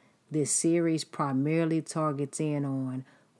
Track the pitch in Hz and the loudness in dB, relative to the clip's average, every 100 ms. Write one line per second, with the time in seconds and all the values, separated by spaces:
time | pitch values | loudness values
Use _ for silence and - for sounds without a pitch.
0 | _ _ - 151 135 - 165 170 165 160 | _ _ -6 -2 0 2 2 2 2 0
1 | - - 143 131 147 160 165 160 151 160 | -4 -4 -2 0 2 2 2 0 -2 -2
2 | 156 139 143 - 156 147 139 135 131 131 | -2 -2 -4 -2 -2 -2 -2 -2 -4 -6
3 | - - _ | -10 -18 _